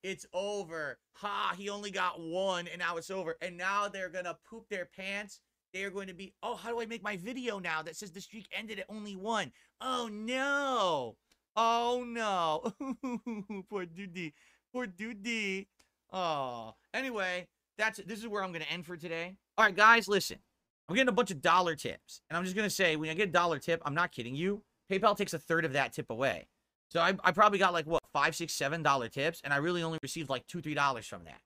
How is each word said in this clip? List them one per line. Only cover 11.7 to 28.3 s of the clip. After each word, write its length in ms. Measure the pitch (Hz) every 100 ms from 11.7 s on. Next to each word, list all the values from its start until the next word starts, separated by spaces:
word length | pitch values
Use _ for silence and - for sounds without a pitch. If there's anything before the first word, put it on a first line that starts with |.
| 233 233 247 240
no." 680 | 233 220 190 165 156 - - 269 - 262 240 - 214 196 202
<laughs> 40 | 185
Poor 160 | 202 180
Doody. 480 | 165 196 175 160 - _ _ _
Poor 140 | 247 240
Doody. 840 | 180 220 214 214 226 202 190 196 _ _ _ _
Aw. 600 | 190 175 151 127 120 110 - _
Anyway, 540 | 220 262 220 185 180 175 _ _ -
that's 220 | 214 214
it. 80 | 175
This 100 | 214
is 80 | 226
where 160 | 202
I'm 100 | 190
gonna 120 | 170
end 220 | 147 170 165
for 100 | 175
today. 400 | 165 165 175 190 _ -
All 80 |
right, 120 | 220 190
guys, 320 | 214 233 208
listen. 300 | 202 - - _ _ _ _ -
I'm 80 | 202
getting 120 | 262
a 40 |
bunch 180 | 233 240
of 100 | 151
dollar 360 | 170 175 180 156
tips. 460 | 120 - - - _
And 80 | 165
I'm 60 |
just 140 | 185 185
gonna 120 | 208
say, 280 | - 180 156
when 120 | 156
I 60 |
get 140 | 160 208
a 40 |
dollar 280 | 175 175 147
tip, 200 | - 165
I'm 100 | 147
not 160 | 143 175
kidding 240 | - 120
you, 300 | 135 180 202 - _ _
PayPal 260 | 190 202 202
takes 160 | 196
a 60 | 160
third 260 | - 165
of 80 | 160
that 220 | 139 127
tip 160 | - 131
away. 360 | 113 131 90 - _ _ _ _
So 100 | 165
I, 140 | 170 196
I 80 | 180
probably 260 | 170 214 202
got, 140 | 190
like, 140 | 175 151
what, 160 | 165 -
five, 240 | 147 151